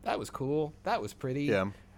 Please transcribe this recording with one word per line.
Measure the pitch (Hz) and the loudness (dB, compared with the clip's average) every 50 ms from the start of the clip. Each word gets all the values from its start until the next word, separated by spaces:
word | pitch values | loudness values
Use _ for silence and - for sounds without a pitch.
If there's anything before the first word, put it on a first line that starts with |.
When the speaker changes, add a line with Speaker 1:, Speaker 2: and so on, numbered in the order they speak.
Speaker 1:
that | - - - - | -4 -2 -2 -2
was | 104 - | -2 -6
cool. | - - 131 135 147 156 151 151 151 - | -6 -4 -2 0 2 0 0 -2 -4 -6
That | - 185 233 214 | -2 0 0 0
was | 107 104 - | -2 -4 -6
pretty." | - - 131 127 143 143 | -6 -4 -2 0 0 2
Speaker 2:
Yeah. | 139 107 95 95 101 101 - - - - | 4 4 4 4 2 -2 -8 -14 -20 -18